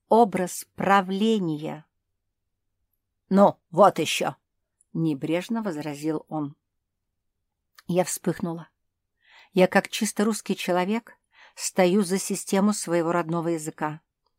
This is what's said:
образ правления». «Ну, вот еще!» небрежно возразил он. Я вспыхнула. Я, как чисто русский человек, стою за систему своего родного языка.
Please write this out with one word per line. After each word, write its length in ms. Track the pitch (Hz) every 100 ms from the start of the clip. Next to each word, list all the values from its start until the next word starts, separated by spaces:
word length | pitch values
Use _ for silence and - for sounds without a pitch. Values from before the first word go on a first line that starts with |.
| -
образ 580 | 220 233 185 180 - - -
правления». 1120 | 190 196 185 190 220 220 175 151 156 151 156 _ _ _ _ _ _ _ _ _ _ _ _ _ -
«Ну, 300 | 190 196 - _
вот 300 | 165 196 -
еще!» 360 | 156 - - 151 _ _ _ _ _
небрежно 680 | - 165 143 147 165 175 226
возразил 640 | 208 151 151 143 151 156 -
он. 280 | 156 143 147 _ _ _ _ _ _ _ _ _ _ _ _ -
Я 160 | 175
вспыхнула. 640 | 175 - - 156 175 170 156 _ _ _ _ _ _ - _
Я, 140 | 185 180
как 220 | 202 -
чисто 360 | - 208 - 214
русский 300 | 214 - 190
человек, 640 | - 180 180 220 - - _ _ - -
стою 480 | - - 180 196
за 160 | 175 190
систему 540 | - 196 - 196 202
своего 380 | 208 - 170 165
родного 380 | 175 165 170 165
языка. 520 | 165 156 - 156 151 _ _ _